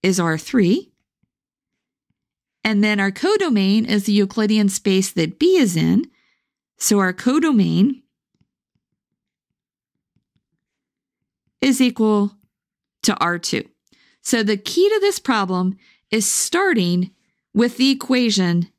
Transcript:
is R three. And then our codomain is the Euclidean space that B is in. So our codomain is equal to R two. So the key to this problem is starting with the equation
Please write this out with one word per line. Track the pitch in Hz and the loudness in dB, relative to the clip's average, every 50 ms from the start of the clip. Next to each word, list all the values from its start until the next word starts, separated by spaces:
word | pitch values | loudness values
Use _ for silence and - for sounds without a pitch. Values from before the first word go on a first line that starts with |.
is | - 190 185 185 | 0 0 0 0
R | 170 165 160 | 0 0 -2
three. | 156 - - - 247 196 170 214 359 392 _ _ _ _ _ _ _ _ _ _ _ _ _ _ _ _ _ _ _ _ _ _ _ _ _ _ _ _ _ _ _ _ _ _ _ - | -4 -6 -2 0 2 2 2 2 0 -2 _ _ _ _ _ _ _ _ _ _ _ _ _ _ _ _ _ _ _ _ _ _ _ _ _ _ _ _ _ _ _ _ _ _ _ -6
And | 220 220 202 208 | -2 0 0 0
then | 214 214 202 | 0 0 0
our | 196 196 | -2 -2
codomain | 190 - - 370 427 415 392 330 240 208 190 190 202 220 220 | -4 -2 -2 0 0 0 0 0 0 2 2 2 2 0 0
is | - 208 208 196 | 0 -2 -2 0
the | - | 0
Euclidean | 202 208 196 196 - - 214 208 214 214 208 196 | 0 0 0 0 -2 -4 -2 0 2 2 0 0
space | 196 - _ 202 190 190 190 - | -2 -2 _ 0 0 0 0 -2
that | - 170 165 160 180 _ | -2 -4 -4 -4 -2 _
B | 302 359 381 | 2 2 4
is | 370 269 196 175 | 4 2 2 0
in. | 165 160 165 180 220 330 - _ _ _ _ _ _ _ _ _ _ _ _ _ | 0 0 2 2 0 -2 -4 _ _ _ _ _ _ _ _ _ _ _ _ _
So | _ - - 214 202 | _ -2 0 2 2
our | 190 185 180 | 2 0 -2
codomain | - - 247 262 320 330 320 277 214 185 165 165 170 196 285 262 - _ _ _ _ _ _ _ _ _ _ _ _ _ _ _ _ _ _ _ _ _ _ _ _ _ _ _ _ _ _ _ _ _ _ _ _ _ _ _ _ _ _ _ _ _ _ _ _ _ _ _ _ _ _ _ _ _ _ _ _ _ _ _ _ _ _ _ _ _ _ _ _ | -2 -2 0 0 2 0 2 2 2 2 2 2 2 2 2 0 -4 _ _ _ _ _ _ _ _ _ _ _ _ _ _ _ _ _ _ _ _ _ _ _ _ _ _ _ _ _ _ _ _ _ _ _ _ _ _ _ _ _ _ _ _ _ _ _ _ _ _ _ _ _ _ _ _ _ _ _ _ _ _ _ _ _ _ _ _ _ _ _ _
is | - 277 262 269 | 0 0 2 2
equal | 262 247 247 - 220 214 214 208 202 202 - _ _ _ _ _ _ _ _ _ _ _ _ _ - | 2 0 2 0 0 2 2 2 0 -2 -6 _ _ _ _ _ _ _ _ _ _ _ _ _ -2
to | 131 - - | -2 0 0
R | - 170 175 170 | -2 -4 -4 -4
two. | - - - 113 - _ _ _ _ _ _ _ _ _ _ _ | -6 -6 -6 -6 -8 _ _ _ _ _ _ _ _ _ _ _
So | _ - - 233 | _ -2 -2 0
the | 220 202 214 196 | 0 0 -2 -4
key | 202 - - 339 370 403 | -4 -6 -2 0 2 2
to | 440 427 | 2 0
this | 381 403 381 - | 0 -2 -2 -4
problem | _ - 240 214 196 180 185 180 180 185 190 _ _ _ _ _ _ _ | _ -2 -2 -2 -2 -2 -2 -2 -2 -2 -4 _ _ _ _ _ _ _
is | - 226 202 - | -4 -2 -2 -2
starting | - - - - - 349 392 381 339 226 180 175 175 180 185 185 _ _ _ _ _ _ _ _ _ | -2 -4 -4 -2 -2 0 0 0 0 0 0 0 0 -2 -2 -4 _ _ _ _ _ _ _ _ _
with | 202 233 240 240 - | 0 0 0 0 0
the | 254 269 | 0 0
equation | 269 269 - - 262 254 247 226 208 196 185 175 170 175 175 - _ | 0 -2 -2 -2 0 0 2 0 0 0 0 0 0 -2 -2 -4 _